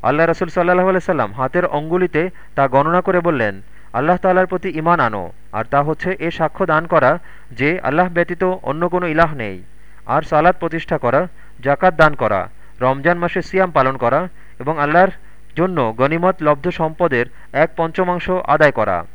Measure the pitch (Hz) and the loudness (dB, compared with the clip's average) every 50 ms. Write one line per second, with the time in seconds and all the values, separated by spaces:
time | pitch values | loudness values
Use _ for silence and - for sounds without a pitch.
0 | - 113 135 151 165 165 165 - 190 175 - 185 175 175 180 180 185 190 190 185 | 2 2 2 4 4 2 2 0 -2 -2 0 0 2 4 4 4 4 4 2 0
1 | 170 - 185 147 120 101 101 120 131 131 - 175 180 - - 147 151 156 165 185 | 0 0 0 0 0 -2 -2 -4 -4 -2 0 0 0 0 -2 -2 -2 0 0 0
2 | 185 175 - 151 165 185 - - - - - - 139 135 123 135 143 156 170 180 | 0 2 0 0 -2 -2 -4 -10 -16 -8 0 0 0 4 4 4 4 4 2 2
3 | 180 - 185 180 165 170 160 135 113 104 98 95 98 - - - - - - 120 | 2 2 0 2 2 2 0 2 0 -2 -2 -6 -12 -16 -16 -16 -16 -6 -4 -2
4 | 135 156 180 180 - 190 185 180 185 180 190 180 - 190 - 156 156 170 175 170 | 2 2 2 2 4 2 4 4 2 0 -2 -4 -4 -4 -4 -2 2 2 2 4
5 | 135 117 107 101 90 85 - - - - - 104 110 110 - 143 143 151 156 - | 2 0 0 -2 -6 -8 -10 -14 -14 -8 -6 -6 -4 0 0 0 2 2 -2 -2
6 | - 180 190 - 156 170 165 - 165 151 - - 196 165 156 156 170 170 180 160 | -2 -6 -4 -4 -4 -6 -2 -2 -2 -2 0 -2 0 2 2 0 0 2 2 4
7 | 135 123 151 180 - - - - - - 131 113 127 147 170 185 - - 139 160 | 4 4 2 2 -2 -12 -16 -16 -16 -14 -6 -2 0 0 0 0 -2 -2 2 2
8 | 180 185 175 175 175 - 185 170 190 185 185 185 - - 139 156 170 175 165 180 | 2 2 2 -2 -2 -2 -2 -2 -2 -2 -2 -2 -4 -4 -2 -2 -2 0 0 0
9 | 180 170 156 156 170 160 156 139 113 104 95 92 95 - - - - - - - | -2 0 2 2 2 2 2 -4 -6 -6 -8 -10 -12 -14 -16 -16 -16 -14 -16 -16
10 | - - 120 147 160 - - 151 151 175 185 - - 165 156 165 - - 170 147 | -6 0 0 0 0 2 0 2 4 4 2 2 -4 -6 -6 -6 -4 -2 -4 -2
11 | - 123 117 143 180 175 - - - - - - - 131 143 - - 185 175 156 | 0 2 2 2 0 0 -6 -14 -16 -16 -16 -6 -2 -2 0 2 2 2 4 6
12 | 160 156 151 - 135 107 107 95 87 - - - - - - - 123 127 131 139 | 4 4 4 2 0 0 0 0 -2 -4 -10 -14 -16 -16 -8 -2 0 0 0 2
13 | 139 170 175 175 170 175 - 185 170 - - 185 190 180 160 143 131 131 135 131 | 2 0 0 2 0 -2 -2 -4 -4 -2 0 0 0 2 4 2 2 2 2 0
14 | 127 120 123 147 180 180 - - - - - - 127 135 160 156 147 147 156 175 | 0 2 2 2 0 -2 -8 -12 -14 -14 -14 -8 -6 -4 -2 0 0 4 6 6
15 | 185 196 190 - - - - - - - - - 165 190 185 160 127 113 110 110 | 6 4 2 -4 -12 -14 -14 -14 -14 -12 -2 -2 -2 0 2 0 0 0 2 0
16 | 127 139 156 170 170 185 190 - 156 151 147 139 139 180 170 - 165 160 160 - | 0 0 2 2 2 0 0 2 2 0 0 2 0 -4 -2 -2 -4 -4 -2 0
17 | 180 170 135 120 120 127 - - - - - 131 156 165 - - 165 165 160 - | 0 2 2 2 0 -2 -4 -14 -14 -6 2 2 2 2 2 -2 -2 -2 0 0
18 | 185 180 180 180 - - 180 185 - - 147 151 156 147 131 - 107 104 92 85 | 0 0 0 -2 -2 -2 -2 -2 2 2 4 6 6 4 4 2 0 0 0 -2
19 | 82 - - | -4 -6 -14